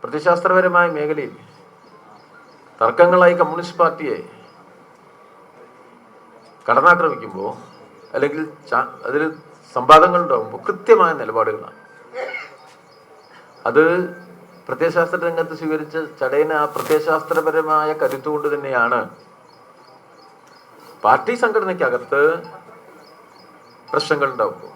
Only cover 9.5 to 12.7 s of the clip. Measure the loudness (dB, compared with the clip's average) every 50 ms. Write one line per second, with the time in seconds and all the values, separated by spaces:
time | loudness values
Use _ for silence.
9.5 | -20 -20 -20 -8 -6 -2 0 2 2 4 2 2 2 -2 0 0 -2 -2 -2 -6
10.5 | -12 -8 -8 -8 -8 -6 2 4 4 4 4 0 0 -4 -8 -4 -2 -2 -2 -2
11.5 | -4 -8 -12 -16 -20 -20 -20 -20 -20 -20 -20 -18 -14 -12 -12 -10 -12 -14 -14 -16
12.5 | -20 -20 -20 -20